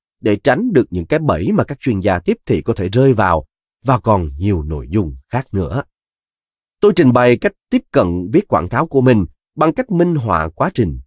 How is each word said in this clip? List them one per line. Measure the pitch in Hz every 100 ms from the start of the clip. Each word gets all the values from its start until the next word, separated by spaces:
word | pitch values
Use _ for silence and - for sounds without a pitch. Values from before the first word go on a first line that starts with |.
| _ _
để | 113 107
tránh | 139 175 247
được | 160 104
những | 90 80
cái | 151
bẫy | 147 80 107
mà | 208
các | - 139
chuyên | - 101
gia | 98 90
tiếp | - 226 -
thị | 101
có | -
thể | 110 90
rơi | 113 135
vào, | 110 95 82 - _ _ _ 117
và | 123
còn | 117 101 80 69
nhiều | 98 90
nội | 76 76 62
dung | 101 82 65 -
khác | 120 -
nữa. | 98 78 131 - _ _ _ _ _ _ _ _ -
Tôi | 208 190
trình | 135
bày | 123 123 120
cách | - - -
tiếp | 254 -
cận | 139 92 87 90
viết | 151 -
quảng | 95 90
cáo | 117 160
của | 135
mình | 127 113 87 _ _ -
bằng | 156
cách | 156 -
minh | 170 175 156
họa | 110 85 80
quá | - 156
trình | - 95 64